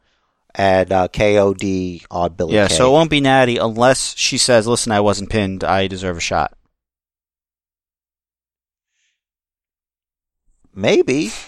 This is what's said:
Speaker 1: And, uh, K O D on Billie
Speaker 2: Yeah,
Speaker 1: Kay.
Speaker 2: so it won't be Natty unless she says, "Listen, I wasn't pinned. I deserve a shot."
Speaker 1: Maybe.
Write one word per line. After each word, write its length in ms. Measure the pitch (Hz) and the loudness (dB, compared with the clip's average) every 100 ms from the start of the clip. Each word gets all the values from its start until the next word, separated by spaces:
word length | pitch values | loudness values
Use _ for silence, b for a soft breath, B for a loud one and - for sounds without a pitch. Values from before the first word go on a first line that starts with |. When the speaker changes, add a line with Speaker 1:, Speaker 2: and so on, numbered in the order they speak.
| _ _ _ _ _ - | _ _ _ _ _ -2
Speaker 1:
And, 360 | 98 95 90 | 2 2 2
uh, 160 | 95 90 | 0 -2
K 300 | - 107 104 | 0 2 4
O 140 | 98 | 2
D 520 | 95 101 95 90 87 - | 0 -4 -4 -4 -10 -10
on 240 | 87 87 | -4 -4
Billie 200 | 85 82 | -4 -2
Speaker 2:
Yeah, 140 | 104 98 | 0 2
Speaker 1:
Kay. 60 | 82 | 2
Speaker 2:
so 120 | 127 | 4
it 40 | |
won't 180 | 147 160 | 4 2
be 100 | 147 | 0
Natty 360 | 135 135 123 120 | 2 4 2 0
unless 580 | 110 110 123 131 - - | -2 2 2 2 -2 -4
she 220 | - 131 | -4 -2
says, 280 | - 120 110 | 2 2 2
"Listen, 240 | 120 - | -2 0
I 80 | 104 | 0
wasn't 300 | 104 101 98 | 2 0 -2
pinned. 340 | 110 98 95 | -2 -2 -4
I 240 | 82 95 95 | -2 -2 -2
deserve 280 | 92 95 85 | -4 -8 -6
a 40 | |
shot." 360 | - 87 71 _ _ _ _ _ _ _ _ _ _ _ _ _ _ _ _ _ _ _ _ _ _ _ _ _ _ _ _ _ _ _ _ _ _ _ _ _ _ _ _ _ _ | -4 -4 -4 _ _ _ _ _ _ _ _ _ _ _ _ _ _ _ _ _ _ _ _ _ _ _ _ _ _ _ _ _ _ _ _ _ _ _ _ _ _ _ _ _ _
Speaker 1:
Maybe. 560 | 98 110 220 349 135 202 - | -4 0 2 2 0 -4 -10